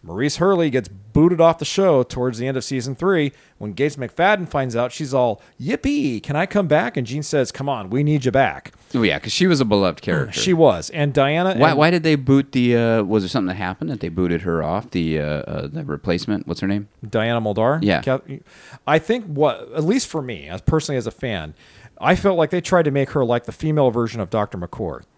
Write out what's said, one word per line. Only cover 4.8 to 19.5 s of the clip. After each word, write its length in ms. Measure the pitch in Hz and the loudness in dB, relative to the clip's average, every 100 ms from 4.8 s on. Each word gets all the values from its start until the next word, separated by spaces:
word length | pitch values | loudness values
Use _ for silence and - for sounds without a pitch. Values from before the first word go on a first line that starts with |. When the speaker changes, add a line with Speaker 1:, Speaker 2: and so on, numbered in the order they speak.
| 123 | -4
Speaker 1:
she's 200 | - 147 | -4 -2
all, 300 | 135 123 101 _ _ | 0 0 -2 _ _
"Yippee, 600 | 127 269 269 285 - 113 | -6 -2 -2 0 -2 -4
can 140 | - 143 | -4 -4
I 100 | 190 | 0
come 200 | 208 180 | 0 2
back?" 280 | 151 233 185 | 2 2 -4
And 100 | 117 | -6
Gene 160 | 139 | -6
says, 300 | 147 151 127 | -2 0 0
"Come 160 | - 143 | -2 -4
on, 220 | 127 95 | -4 -2
we 120 | 120 | 0
need 220 | 147 151 | 2 2
you 60 | 127 | 2
back." 420 | 127 120 69 - _ _ | 2 2 -2 -14 _ _
Speaker 2:
Oh, 80 | 127 | 0
yeah, 160 | 107 71 | 2 2
'cause 140 | 110 | -2
she 140 | - 180 | 2 4
was 140 | 156 | 4
a 40 | 120 | 4
beloved 340 | 104 95 78 | 4 2 -2
character. 320 | - 117 113 | -2 -2 -2
Speaker 1:
She 220 | - 185 | -4 0
was. 340 | 170 156 90 - | 6 6 4 -4
And 240 | 165 143 | -2 0
Diana 420 | 139 139 156 185 175 | 2 2 2 0 4
Speaker 2:
Why, 100 | 151 | 4
Speaker 1:
and 80 | 143 | 4
Speaker 2:
why 120 | 156 | 4
did 120 | 175 | 4
they 120 | 160 | 2
boot 380 | 147 127 139 135 | 0 4 2 2
the, 220 | 131 120 117 | 0 2 4
uh, 240 | 117 113 | 4 2
was 220 | 98 107 | 2 0
there 40 | 92 | 2
something 200 | 131 92 | -2 -2
that 80 | 92 | -2
happened 280 | 92 92 160 | -6 -6 -6
that 100 | 123 | -6
they 80 | 90 | -6
booted 320 | 82 90 85 | -2 0 0
her 220 | 87 82 | 0 -2
off? 280 | 78 92 - | 0 -4 -4
The, 280 | 92 80 78 | -4 -2 -2
uh, 20 | |
uh, 440 | 73 76 - 76 71 | -2 -4 -6 -8 -8
the 140 | 151 | -8
replacement, 640 | 147 73 - 175 - 104 - | -8 -6 -2 -4 -2 -6 -6
what's 120 | 104 | -6
her 60 | 95 | -2
name? 220 | 101 104 _ 107 | -4 -6 _ -6
Speaker 1:
Diana 360 | 113 113 117 | -2 0 0
Muldaur? 380 | 107 101 113 156 | -2 0 0 2
Speaker 2:
Yeah. 180 | 202 82 | 2 0
Speaker 1:
Kath-, 220 | 135 131 - 139 _ - - - - | 0 -4 -4 -16 _ -20 -20 -12 0
I 120 | 156 | 0
think 280 | 160 240 202 | 2 -4 -4
what, 420 | 143 147 | 0 0